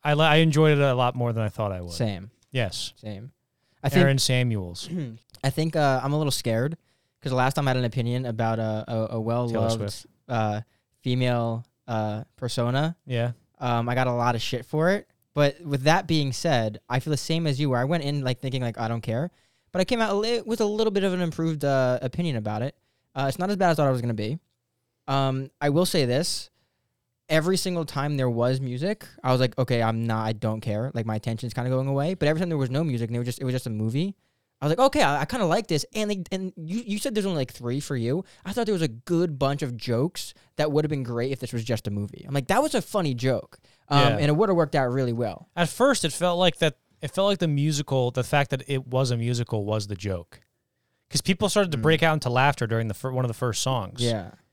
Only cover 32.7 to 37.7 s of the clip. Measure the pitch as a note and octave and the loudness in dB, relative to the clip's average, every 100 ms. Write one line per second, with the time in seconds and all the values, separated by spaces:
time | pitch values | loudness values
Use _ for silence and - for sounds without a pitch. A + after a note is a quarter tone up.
32.7 | C3+ E3 A#2+ A2+ A#2+ A#2+ A#2+ C3 B2+ B2 | 0 0 -2 -2 -4 -4 -4 -4 -4 -4
33.7 | G#2+ A2 B2+ F#3+ - _ _ _ _ C#3+ | -2 -2 0 -4 -6 _ _ _ _ -2
34.7 | E3 C4+ D4+ D#3 C#3+ D3 B3+ F#3 F3+ G#3+ | 4 4 4 2 2 -2 0 2 0 0
35.7 | D3+ - G#3+ G#3 G3+ E3+ F#3+ F#3 F#3 D#3+ | -2 -2 -4 -4 -4 -4 -6 -6 -10 -6
36.7 | G#3 A#3+ G3+ C#4 G#3+ G3 E3 B2+ - A#2+ | -6 -4 -4 -2 -2 0 -2 -4 -4 -4